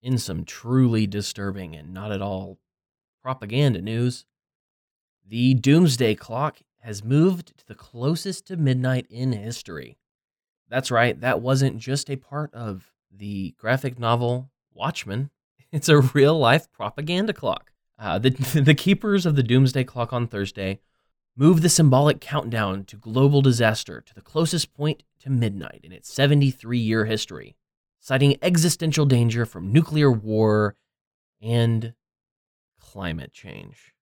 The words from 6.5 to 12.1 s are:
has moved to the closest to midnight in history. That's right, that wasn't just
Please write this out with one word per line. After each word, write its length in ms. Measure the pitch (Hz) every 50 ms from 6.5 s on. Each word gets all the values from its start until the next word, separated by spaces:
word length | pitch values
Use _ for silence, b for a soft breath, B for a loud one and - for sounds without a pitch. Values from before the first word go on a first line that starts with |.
| - _ _ _ _ _
has 220 | _ 117 107 101
moved 540 | 104 113 135 151 165 190 185 175 165 - _
to 100 | _ _
the 80 | _ 110
closest 720 | _ - _ - 117 123 139 170 165 - 202 175 - _
to 100 | _ 190
midnight 500 | 165 156 135 127 127 127 131 131 127 - _
in 240 | 104 117 127 131
history. 640 | 120 104 101 113 117 - - - 85 73 64 58 - _ _ _ _ _ _ _ _ _ _ _ _ _ _ _
That's 220 | 117 131 135 -
right, 280 | 127 117 117 123 - -
that 200 | 120 127 117 87
wasn't 380 | 117 127 135 135 139 135 - 113
just 320 | 113 127 135 143 - -